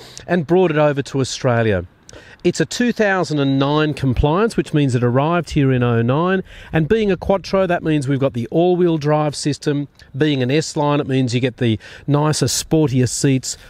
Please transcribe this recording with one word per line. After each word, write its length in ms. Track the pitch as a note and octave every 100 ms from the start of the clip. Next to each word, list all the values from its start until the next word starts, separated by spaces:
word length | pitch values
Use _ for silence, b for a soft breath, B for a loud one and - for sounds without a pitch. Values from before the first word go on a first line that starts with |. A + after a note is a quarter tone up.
| B B B
and 180 | F3+ D3
brought 240 | F3+ F3+
it 80 | D3+
over 240 | D3+ C#3
to 200 | - C#3
Australia. 680 | B2+ - C3 A#2 A2 F#2 F2 _ - B B B
It's 160 | F3 -
a 60 | D#3+
two 260 | - A#3+
thousand 480 | - G#3 F#3+ D#3+ D3+
and 180 | C#3 C3+
nine 360 | C#3 D3+ D#3
compliance, 640 | - C3+ A#2 D3 E3+ A3+ G#3
which 160 | -
means 200 | D3+ C#3
it 100 | A#2+
arrived 480 | A#2+ B2+ D3+ F3 -
here 200 | D#3 C3+
in 100 | B2+
oh 200 | A#2+ A2+
nine. 420 | A#2 C#3 F3+ F#3+ - B B
And 160 | D#3+ D3+
being 200 | A3+ G#3
a 60 | F3+
Quattro, 500 | - G3 - G3 F#3
that 160 | F3
means 260 | D#3+ D3+ C3
we've 120 | C#3
got 140 | C#3
the 140 | B2 A#2
all-wheel 500 | D#3+ F3+ F3 F3 E3
drive 360 | C#3+ D3+ D3+
system. 540 | B2+ D#3 C3+ D3+ C#3+ C#3+ - B C3
Being 280 | D3+ C#3
an 80 | B2
S-Line, 480 | D3+ - D#3+ D3 D3
it 80 | C3+
means 260 | C3 B2+
you 60 | B2
get 180 | B2+ -
the 220 | A#2+ G#2+ B B B
nicer, 420 | C#3+ D3+ D3 C3
sportier 600 | - - D#3+ D3+ B2+ B2
seats, 500 | - C#3+ C3 - -